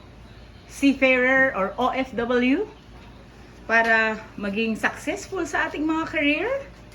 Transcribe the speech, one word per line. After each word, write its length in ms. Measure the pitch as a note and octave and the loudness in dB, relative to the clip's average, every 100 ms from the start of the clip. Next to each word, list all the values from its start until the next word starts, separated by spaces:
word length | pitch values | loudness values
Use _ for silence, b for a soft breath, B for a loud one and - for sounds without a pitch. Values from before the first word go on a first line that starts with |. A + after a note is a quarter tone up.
| - - - - - - - | -20 -20 -20 -20 -20 -20 -20
seafarer 880 | - C#4 C4 C4 B3+ B3+ C4 C4 | 2 2 4 4 4 4 4 4
or 200 | G3 G3 - | 2 -2 0
O 140 | B3 | -2
F 240 | B3+ C4 | 0 -4
W 560 | G#3 A#3 B3 B3 D4+ G#4+ - - - - - - - - - - | -4 0 2 4 2 0 -10 -20 -20 -20 -20 -20 -20 -20 -16 0
para 500 | A3+ A3+ A3+ A3 G#3+ - - | 2 4 2 2 -2 -10 -8
maging 400 | G3+ G3+ A3+ G#3+ | -6 -2 -2 -2
successful 640 | - - C#4+ G4+ - F#4 | -4 -4 -6 -6 -6 -6
sa 220 | E4 F4 D#4 | -4 -2 -2
ating 140 | F4 | -2
mga 220 | D#4 D#4+ D#4+ | -2 -2 -2
career? 420 | D#4+ D4 D4+ G#4 C#5 - - - | 0 0 0 -2 -4 -6 -16 -20